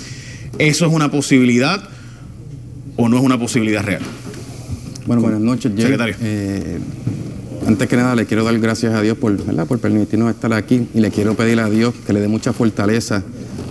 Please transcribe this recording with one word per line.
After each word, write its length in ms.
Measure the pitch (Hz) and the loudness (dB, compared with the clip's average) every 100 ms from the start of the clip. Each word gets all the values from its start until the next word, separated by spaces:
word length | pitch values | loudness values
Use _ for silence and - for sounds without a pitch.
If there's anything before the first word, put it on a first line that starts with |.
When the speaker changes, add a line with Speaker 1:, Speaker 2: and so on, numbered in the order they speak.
| - - - - - - | -12 -14 -14 -14 -12 0
Speaker 1:
¿Eso 260 | 151 143 165 | 2 4 2
es 60 | |
una 200 | 160 143 | 2 2
posibilidad 720 | 143 - 135 123 120 143 196 - - - - - - - - - - - - | 0 4 4 6 4 2 0 -6 -18 -18 -18 -18 -16 -16 -16 -14 -14 -10 0
o 140 | 117 | 2
no 80 | 123 | 4
es 60 | |
una 160 | 131 123 | 4 2
posibilidad 440 | 117 120 107 104 | 2 0 2 0
real? 180 | 101 80 - - - - - - - - - - - | 0 -4 -6 -10 -12 -12 -12 -14 -10 -8 -8 -10 0
Speaker 2:
Bueno, 160 | 120 | 2
buenas 200 | 113 107 | 2 2
noches, 300 | 110 123 120 | 0 0 0
Jerry. 120 | 101 | 2
Speaker 1:
Secretario. 320 | 123 135 113 101 | 2 2 0 -2
Speaker 2:
Eh, 580 | 110 104 98 98 80 87 - - - - - - - - - | -2 -2 -2 -4 -4 -6 -6 -6 -6 -6 -8 -10 -12 -4 2
antes 220 | - 120 | 2 4
que 80 | 123 | 2
nada, 200 | 127 120 | 2 2
le 100 | 98 | 0
quiero 180 | 107 | 0
dar 140 | 113 117 | 2 2
gracias 340 | 113 110 117 | 2 0 0
a 80 | 110 | 2
Dios 160 | 107 113 | 2 2
por, 180 | 110 98 101 | 0 0 0
¿verdad?, 220 | 127 160 | -2 0
por 120 | 120 | 0
permitirnos 540 | 104 107 98 110 113 | 2 2 2 2 0
estar 200 | 110 117 | 0 0
aquí, 340 | 110 - 127 113 | 0 2 0 2
y 60 | 113 | 2
le 120 | 104 | 2
quiero 240 | 107 104 104 | 2 0 2
pedir 240 | 113 113 | 2 2
a 100 | 107 | 2
Dios 240 | 110 120 - - | 2 2 0 0
que 80 | |
le 60 | 101 | 2
dé 80 | 104 | 2
mucha 260 | 110 127 | 0 0
fortaleza 720 | 110 113 - 104 117 - 101 95 - - - - | 2 2 2 2 0 0 -4 -4 -10 -10 -10 -6